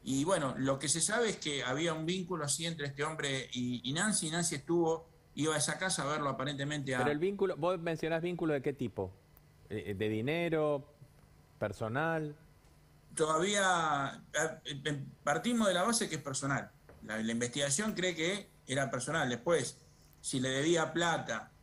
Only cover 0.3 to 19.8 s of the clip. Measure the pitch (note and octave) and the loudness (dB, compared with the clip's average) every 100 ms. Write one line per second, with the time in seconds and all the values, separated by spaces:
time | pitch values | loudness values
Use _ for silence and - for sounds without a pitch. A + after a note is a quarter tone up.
0.3 | F#3+ C#3 A2+ C3+ C3+ D3+ D#3+ D#3 A3 A3+ | 2 2 0 0 2 2 2 2 2 0
1.3 | - D#3 C#3+ B2 C3+ E3 D#3+ D#3+ F#3+ F3 | 0 -4 -2 -2 0 0 0 -2 -2 -2
2.3 | F3 C#3+ - E3 D#3+ C#3+ C#3 D3 D#3 C#3 | -4 -2 -2 -2 -4 -6 -2 -4 -2 -2
3.3 | C3+ B2 B2 B2 B2 B2 D3+ G#3+ - D#3+ | -2 -4 -4 -2 -2 -2 0 2 0 0
4.3 | E3 E3 D3 - E3+ E3 D#3+ - - - | 0 0 -2 0 2 4 0 -4 -20 -14
5.3 | - D3+ D3+ D3 D3+ F#3 F3+ C#3 D3+ C#3+ | -2 0 2 0 0 -2 -2 -2 0 0
6.3 | C3 C3+ C#3 C#3+ D3+ C3+ B2+ C#3+ D3 F#3 | -2 -4 -2 -2 -2 -2 0 2 2 0
7.3 | G3+ G3 D3 E3+ F#3 E3+ D#3+ D#3+ E3 F3 | 2 0 2 0 0 -2 -2 0 0 -2
8.3 | F3 E3+ C#3+ C#3 C3 A#2+ - F#2 - - | 0 0 2 0 -2 -4 -2 -6 -6 -20
9.3 | - - - - G#2+ E2 G2 G#2+ G#2+ A#2+ | -20 -20 -20 -10 -8 -6 -2 0 0 0
10.3 | E3 E3+ D#3+ D3+ D3 C#3 - - - - | 0 0 2 2 0 -4 -20 -20 -20 -20
11.3 | - - - G#2+ G2+ A2+ B2 D#3+ D#3+ D3+ | -20 -20 -4 -4 -2 -2 0 0 0 -4
12.3 | D3 - - - - - - - - D#3 | -8 -20 -20 -20 -20 -20 -20 -14 -2 2
13.3 | D#3 F#3+ G#3 F#3+ F3 D#3+ C#3+ C3+ - - | 4 4 4 4 4 4 2 0 -6 -4
14.3 | D3+ D#3+ - - C#3+ D#3 C#3+ C3+ - - | 0 0 -2 -8 -6 -4 -4 -6 -6 0
15.3 | D#3 A#3 A#3+ G#3 F3+ G3+ A3+ G3+ D#3 C#3+ | 0 2 4 4 4 2 2 0 -4 -4
16.3 | C3 C#3 C3+ - - - - - A2 A2 | -4 0 -2 -2 -14 -20 -18 -6 -2 0
17.3 | A#2 A#2+ D3 C#3 C#3 A3 F3 F#3 E3 E3 | 0 0 0 0 2 0 0 -2 0 -2
18.3 | G3+ - - - C3+ C3 B2+ B2 D#3+ C#3 | -2 -8 -20 -4 -2 0 -2 -2 0 0
19.3 | A#2 - E3 B2 - | 0 2 2 2 -8